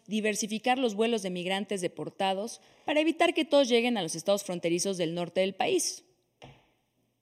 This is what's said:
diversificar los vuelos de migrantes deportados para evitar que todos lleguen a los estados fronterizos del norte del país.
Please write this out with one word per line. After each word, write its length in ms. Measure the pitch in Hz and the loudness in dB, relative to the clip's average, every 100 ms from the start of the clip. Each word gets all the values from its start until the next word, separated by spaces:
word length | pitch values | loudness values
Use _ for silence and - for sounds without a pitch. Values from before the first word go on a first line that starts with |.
| - | -6
diversificar 720 | 214 214 202 214 214 254 247 | -2 -2 -2 -4 -2 0 2
los 180 | 247 202 | 0 0
vuelos 280 | 226 226 | 0 0
de 60 | 190 | -2
migrantes 520 | 180 175 190 208 202 | -4 -4 -4 -4 -4
deportados 800 | 175 - 151 - 190 190 226 - _ _ - | -4 -6 -10 -4 -2 -2 -6 -10 _ _ -2
para 160 | 294 | 2
evitar 320 | 311 320 339 | 2 4 2
que 100 | 339 | 2
todos 240 | - 285 247 | 4 4 6
lleguen 300 | 240 240 226 | 4 2 0
a 40 | |
los 140 | 165 165 | -2 -4
estados 280 | 196 202 | 0 0
fronterizos 540 | - 180 170 175 196 185 | 0 -4 0 0 0 -2
del 160 | 165 | -2
norte 280 | 170 170 190 | -4 -4 0
del 140 | 190 196 | 0 0
país. 500 | - 359 - - _ _ _ _ - - _ _ _ _ _ _ | 0 0 0 -6 _ _ _ _ -20 -20 _ _ _ _ _ _